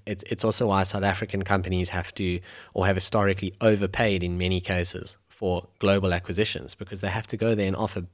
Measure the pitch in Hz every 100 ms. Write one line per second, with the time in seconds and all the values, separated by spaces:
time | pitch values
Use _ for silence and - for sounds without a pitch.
0 | - 98 - 113 110 - 117 98 95 101
1 | 98 95 107 98 92 98 92 92 90 90
2 | 90 - 95 87 - - - - 92 95
3 | - 110 98 98 95 - 113 104 98 98
4 | 113 95 87 87 90 92 - 90 85 -
5 | - - _ - 95 87 - - 98 98
6 | 95 87 90 90 110 - - - 98 98
7 | 98 101 - 107 113 107 95 95 107 101
8 | 90